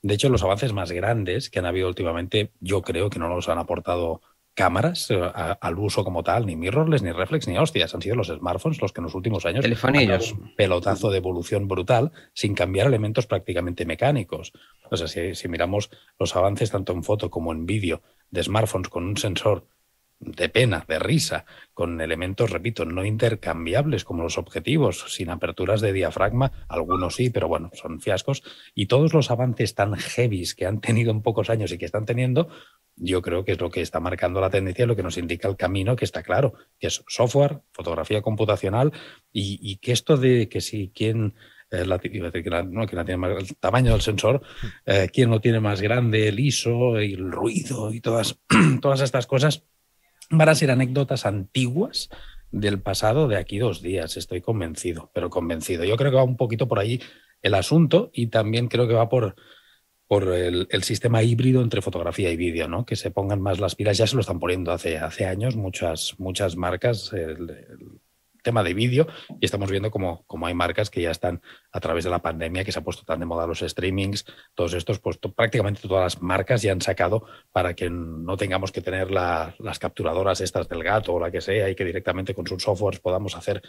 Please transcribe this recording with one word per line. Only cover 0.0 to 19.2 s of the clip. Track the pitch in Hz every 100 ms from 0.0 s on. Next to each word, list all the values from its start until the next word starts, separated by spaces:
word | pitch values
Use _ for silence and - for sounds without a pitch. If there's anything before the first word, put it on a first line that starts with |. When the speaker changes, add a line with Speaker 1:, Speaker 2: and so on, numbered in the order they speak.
Speaker 1:
De | 101
hecho, | 101 139
los | 123
avances | 98 101 131
más | 101 87
grandes | 87 98 117 92 95 -
que | -
han | 87
habido | 90 92
últimamente, | 87 87 85 90 107 104 _
yo | 90 98
creo | 85 80 101
que | 95
no | 85
nos | 87 87
han | 82
aportado | 82 85 85 87 85 80 _ _ _
cámaras, | - 92 90 156 175 -
eh, | 98
a, | 87 - 85
al | 87 87 85
uso | 104 -
como | 95 87
tal, | 80 101
ni | 107 80
mirrorless, | 85 123 160 147
ni | 98
reflex, | 82 - 156 -
ni | 90
hostias. | 156 - -
Han | -
sido | 85 120
los | 92
smartphones | 78 90 90 165 156
los | 101
que | -
en |
los | 85
últimos | 95 95 101 85
años | 98
Speaker 2:
Telefonillos. | 123 117 131 143 117 95 113
Speaker 1:
han | 104
dado | -
un | -
pelotazo | 101 90 101 98 113
de | 98
evolución | 90 87 85 104 98
brutal | 92 90 120 151 - -
sin | - 107
cambiar | 101 90 95 123
elementos | 117 107 113 -
prácticamente | 95 - 87 87 87 82
mecánicos. | 80 123 147 90 80 85 - _ _ -
O | 90
sea, | 82
si, | 85 87
si | 85 90
miramos | 85 85 101 107 - _ _
los | 90 92
avances | 95 101 110
tanto | 101 95
en | 90
foto | 80 104 87
como | - 82
en | 80
vídeo | 82 104 92 80 _ _ _
de | -
smartphones | 82 104 110 95 90
con | -
un | 87
sensor | 101